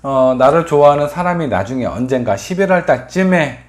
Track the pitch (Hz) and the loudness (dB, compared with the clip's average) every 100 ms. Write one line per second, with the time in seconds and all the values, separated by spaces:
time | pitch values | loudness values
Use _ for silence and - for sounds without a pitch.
0 | 139 135 131 127 131 160 160 147 143 143 | -2 2 2 4 4 4 0 4 4 4
1 | 147 170 180 175 147 95 101 131 107 95 | -2 -4 -4 -2 -2 -4 -4 -6 -6 -6
2 | 127 131 117 101 - 185 196 180 165 127 | -4 -2 -2 -4 -6 -4 0 0 0 -2
3 | - 180 190 180 143 120 | -2 -2 0 0 -2 -8